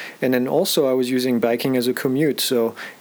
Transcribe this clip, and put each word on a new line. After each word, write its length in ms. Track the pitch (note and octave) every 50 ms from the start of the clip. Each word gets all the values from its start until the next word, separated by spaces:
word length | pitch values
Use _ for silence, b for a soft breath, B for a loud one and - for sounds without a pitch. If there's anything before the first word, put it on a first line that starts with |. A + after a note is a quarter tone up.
| B B B B
And 120 | - C3 C3
then 120 | B2 B2 C3
also 400 | D3 D3+ F#3+ G3 - - D3 C3
I 60 | B2+
was 160 | C3 B2+ B2
using 300 | C3 B2+ B2 C3 B2 A#2
biking 360 | G#2 A#2 A#2 A#2+ - C#3 C3
as 120 | B2+ A#2+ B2
a 60 | B2
commute. 460 | - - C#3 B2+ C3+ D#3+ D3+ A2+ -
So 360 | - - C3+ A#2+ A2+ A2+ A2+ B B B B B